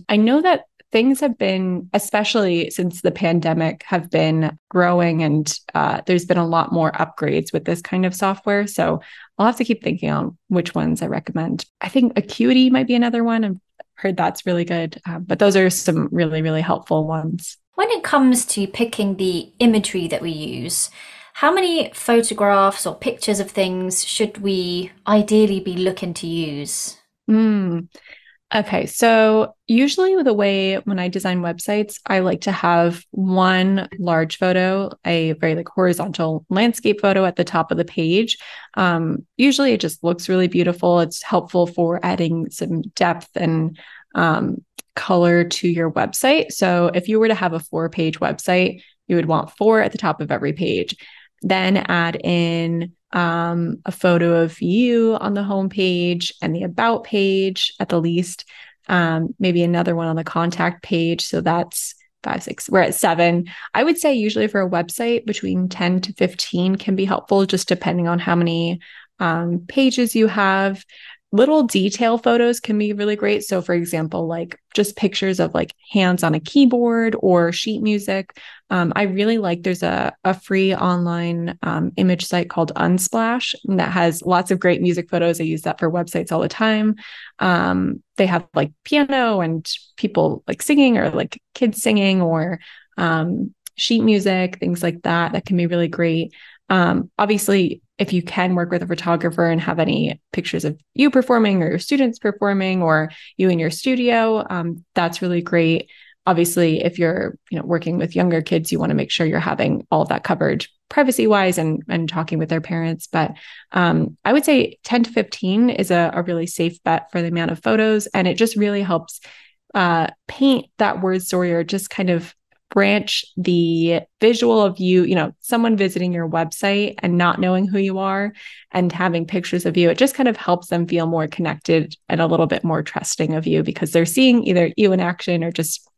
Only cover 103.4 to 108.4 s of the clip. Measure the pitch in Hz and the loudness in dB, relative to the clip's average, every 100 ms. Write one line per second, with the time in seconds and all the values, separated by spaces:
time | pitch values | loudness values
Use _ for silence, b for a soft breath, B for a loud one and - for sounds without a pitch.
103.4 | 185 170 160 165 262 254 240 233 226 214 | 2 2 0 -2 -2 0 2 2 2 0
104.4 | - 180 170 175 - - 170 170 185 175 | -2 -6 -6 -8 -6 -2 -2 -2 -2 -2
105.4 | 175 170 165 165 - b b b 180 170 | 0 2 2 0 -4 b b b 0 2
106.4 | 170 175 165 156 175 175 165 180 - - | 2 2 2 2 -2 0 0 0 -4 -8
107.4 | - 165 - 165 165 175 170 175 180 165 | -10 -8 -2 -4 -2 -2 -2 0 2 0